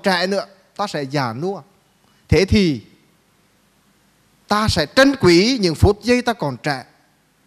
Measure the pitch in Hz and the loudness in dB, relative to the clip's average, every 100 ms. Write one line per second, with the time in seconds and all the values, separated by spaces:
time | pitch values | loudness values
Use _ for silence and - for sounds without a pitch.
0 | 202 180 185 196 151 _ _ - 202 160 | -2 -2 -2 -4 -6 _ _ -10 -8 -6
1 | 139 147 127 113 180 190 - _ _ _ | -6 -4 -4 -6 -10 -10 -16 _ _ _
2 | _ _ - 160 196 214 180 123 - _ | _ _ 0 2 2 2 2 -2 -8 _
3 | _ _ _ _ _ _ _ _ _ _ | _ _ _ _ _ _ _ _ _ _
4 | _ _ _ _ - 208 214 - 147 - | _ _ _ _ -4 -2 -2 -2 -2 2
5 | 277 277 175 170 214 262 185 156 190 208 | 2 4 4 4 4 0 -2 2 2 2
6 | 220 247 240 226 147 127 156 135 - _ | 0 0 0 -4 -6 -6 -6 -8 -10 _
7 | _ _ _ _ | _ _ _ _